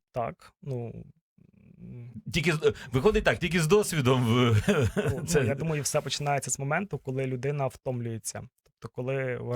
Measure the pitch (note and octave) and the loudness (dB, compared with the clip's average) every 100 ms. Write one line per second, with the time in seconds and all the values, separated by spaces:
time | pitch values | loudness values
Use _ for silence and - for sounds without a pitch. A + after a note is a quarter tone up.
0 | _ - A#2 - - _ C#3+ B2+ A#2 A2+ | _ -6 -6 -8 -18 _ -10 -8 -8 -12
1 | - _ _ _ _ _ - - - B2 | -18 _ _ _ _ _ -20 -20 -18 -16
2 | A#2+ - - - D3+ D#3 D3 - - B2+ | -16 -14 -6 -2 0 2 0 0 -2 2
3 | F#3 G#3+ - C3 E3+ F3+ D#3 G3+ G3+ E3 | 4 4 2 0 0 2 4 4 4 2
4 | B2 C3 A#2+ A#2+ B2 G#2 C#3 F#3 A#2 - | 4 4 4 6 6 4 4 2 2 2
5 | - C3+ - E3 B2+ C3+ D#3+ D3+ C3+ D3+ | 0 -2 0 2 2 0 -2 -2 -2 -2
6 | C#3+ - D3 C#3+ C3+ - C#3 D#3 G3+ D3 | -2 -2 0 -2 -2 -4 -2 -2 -4 -6
7 | - C3 C3 C3 C3+ C#3+ C3+ - - B2 | -6 -4 -4 -4 -4 -2 -4 -4 -6 -6
8 | A#2 A2+ - G#2+ G#2 _ _ _ - - | -6 -8 -8 -12 -14 _ _ _ -14 -8
9 | B2+ C3+ C3 A#2+ A#2+ | -4 -4 -4 -6 -4